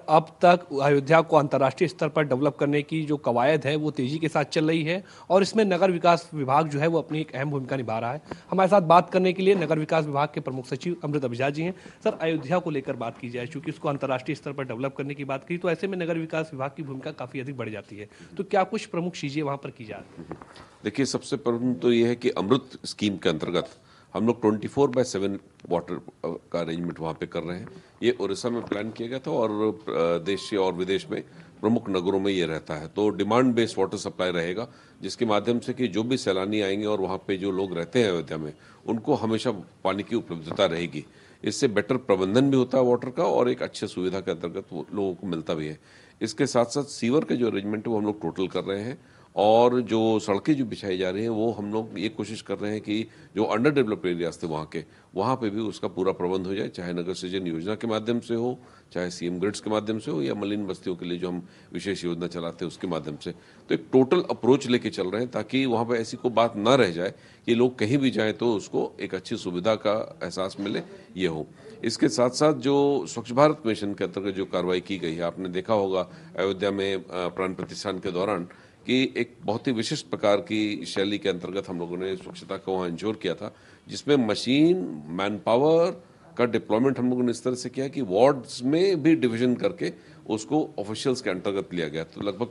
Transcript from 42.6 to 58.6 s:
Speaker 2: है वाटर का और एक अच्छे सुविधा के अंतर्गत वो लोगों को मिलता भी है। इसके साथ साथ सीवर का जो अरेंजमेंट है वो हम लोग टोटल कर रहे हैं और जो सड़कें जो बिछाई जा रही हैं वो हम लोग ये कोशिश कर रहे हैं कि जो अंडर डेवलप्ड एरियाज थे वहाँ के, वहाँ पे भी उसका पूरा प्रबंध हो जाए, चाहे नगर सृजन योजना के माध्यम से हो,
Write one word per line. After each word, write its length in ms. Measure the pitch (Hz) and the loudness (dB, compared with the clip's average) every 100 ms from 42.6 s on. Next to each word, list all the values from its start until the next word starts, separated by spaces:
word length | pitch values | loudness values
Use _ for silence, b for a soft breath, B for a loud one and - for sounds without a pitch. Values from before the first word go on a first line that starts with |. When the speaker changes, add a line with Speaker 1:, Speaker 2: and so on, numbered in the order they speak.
| 123 135 | 4 4
Speaker 2:
है 60 | |
वाटर 260 | 123 123 131 | 4 2 0
का 140 | 127 | -2
और 260 | 170 123 123 | 2 2 2
एक 140 | 127 | 0
अच्छे 240 | - - 104 | -4 -6 -8
सुविधा 320 | - 92 95 | -4 -2 -2
के 120 | 92 | -4
अंतर्गत 320 | 82 85 87 98 | -4 -6 -8 -10
वो 140 | 85 - | -10 -8
लोगों 220 | 101 98 85 | -4 -4 -4
को 120 | 101 | -6
मिलता 260 | 82 78 | -4 -4
भी 140 | 82 78 | -4 -6
है। 120 | 78 b b b - | -10 b b b -8
इसके 240 | 113 - 139 | -6 -2 2
साथ 200 | 123 117 | 2 2
साथ 180 | 143 | 0
सीवर 400 | 135 - 117 143 | -6 -4 0 2
का 120 | - 123 | 2 0
जो 160 | 117 | 0
अरेंजमेंट 360 | 98 101 107 107 | 0 -2 -4 -2
है 60 | |
वो 60 | 110 | -2
हम 60 | 104 | 0
लोग 160 | 104 | -2
टोटल 260 | 82 82 92 | -4 -4 -4
कर 160 | 90 | -2
रहे 180 | 87 98 | -4 -4
हैं 160 | 110 147 b b b - | -6 -10 b b b 2
और 460 | 101 113 123 123 | 6 6 6 4
जो 380 | 110 113 113 110 | 2 2 4 2
सड़कें 360 | 107 101 - 143 | 2 0 2 0
जो 100 | 117 | 0
बिछाई 320 | 117 101 95 | -4 -4 -2
जा 120 | 92 | -2
रही 140 | 92 | -2
हैं 60 | 117 | -2
वो 220 | 110 117 | 0 -2
हम 220 | 104 104 | -2 -4
लोग 160 | 110 113 107 | -4 -4 -4
ये 120 | 104 | -4
कोशिश 320 | 107 104 110 | -4 -8 -8
कर 160 | - 98 | -8 -6
रहे 140 | 104 | -4
हैं 100 | 107 | -4
कि 260 | 98 107 113 B B 98 | -2 -4 -4 B B 0
जो 80 | |
अंडर 280 | 107 107 135 | 0 2 4
डेवलप्ड 340 | 139 113 98 90 | 4 2 0 -2
एरियाज 380 | 87 85 80 | -2 -2 -4
थे 40 | 87 | -6
वहाँ 220 | 78 78 | -6 -6
के, 100 | 82 76 b b 90 | -8 -10 b b -2
वहाँ 200 | 107 131 | -2 0
पे 140 | 110 | -2
भी 120 | 104 | -2
उसका 260 | 110 90 101 | -4 -6 -6
पूरा 240 | 90 92 | -2 -2
प्रबंध 360 | 90 90 95 92 | 0 -2 -2 -2
हो 80 | 98 | -4
जाए, 120 | - | -6
चाहे 260 | - 87 | -6 -6
नगर 200 | 87 87 | -4 -4
सृजन 340 | 90 92 95 90 | -6 -6 -4 -4
योजना 280 | 80 87 107 | -4 -4 -4
के 120 | 113 | -2
माध्यम 320 | 107 110 120 | -2 -2 -2
से 160 | 113 117 | -2 -2
हो, 240 | 120 139 | -2 -6